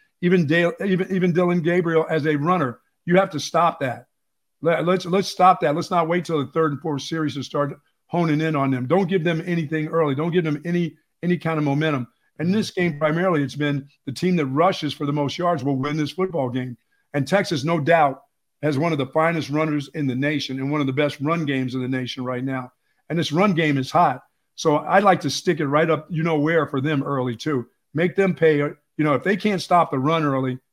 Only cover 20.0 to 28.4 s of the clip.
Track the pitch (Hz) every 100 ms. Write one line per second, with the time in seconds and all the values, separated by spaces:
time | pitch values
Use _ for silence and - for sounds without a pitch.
20 | 135 123 143 147 - 131 139 151 135 131
21 | 147 - 143 170 143 135 127 131 127 131
22 | 123 - 127 123 131 131 123 _ _ _
23 | - 165 151 156 208 160 156 139 127 160
24 | 160 127 _ _ _ - 165 147 151 190
25 | 202 180 143 - 185 165 139 147 160 151
26 | 156 160 165 147 151 170 139 135 147 143
27 | 143 135 127 113 156 131 - _ _ 147
28 | 175 190 190 -